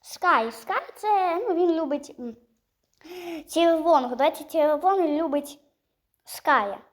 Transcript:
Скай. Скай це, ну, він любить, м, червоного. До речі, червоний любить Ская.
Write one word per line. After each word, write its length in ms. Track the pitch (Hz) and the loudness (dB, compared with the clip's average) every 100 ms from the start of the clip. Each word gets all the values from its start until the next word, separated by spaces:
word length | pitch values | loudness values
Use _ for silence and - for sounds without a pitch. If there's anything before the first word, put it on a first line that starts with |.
Скай. 500 | - - 359 285 226 | -20 -4 2 2 0
Скай 300 | - - 403 - | -8 -8 -8 -8
це, 400 | - 415 403 359 | -6 0 2 2
ну, 180 | 339 466 | -2 -2
він 180 | 339 349 | 2 2
любить, 440 | 330 302 285 285 - | 0 -2 -6 -8 -14
м, 160 | 240 220 _ _ _ _ _ _ 320 359 349 330 302 | -14 -14 _ _ _ _ _ _ -18 -14 -12 -12 -6
червоного. 680 | 320 339 330 320 302 247 | 2 4 4 4 2 2
До 80 | 247 | 0
речі, 200 | 285 - | 0 0
червоний 800 | 302 330 302 294 359 392 330 294 | -4 0 2 2 2 2 2 0
любить 380 | 330 285 285 - _ _ _ _ _ _ | 0 -2 -4 -18 _ _ _ _ _ _
Ская. 540 | - - - 269 202 196 _ | -18 -6 2 2 2 -8 _